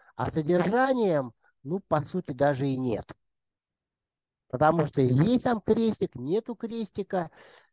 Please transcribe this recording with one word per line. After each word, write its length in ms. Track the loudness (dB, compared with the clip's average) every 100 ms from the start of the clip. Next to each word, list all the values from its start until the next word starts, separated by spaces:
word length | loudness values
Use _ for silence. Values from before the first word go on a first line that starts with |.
| _ -8
а 140 | -4
содержанием, 1040 | -2 2 2 2 2 2 2 2 0 -2 -10 _ _
ну, 160 | -8 -8 -2
по 140 | -2
сути, 300 | -2 -8 -6
даже 360 | 0 0 2 -2
и 100 | -2
нет. 340 | -2 -4 -6 -18 _ _ _ _ _ _ _ _ _ _ _ _ -8
Потому 360 | 2 4 4 0
что 140 | 2
есть 440 | 2 4 4 2
там 160 | 0 -2
крестик, 540 | 0 2 2 0 -6
нету 400 | -6 -4 -4 -4
крестика. 760 | -10 -10 -8 -8 -8 -6 -4 -6 -10 -20 -20 _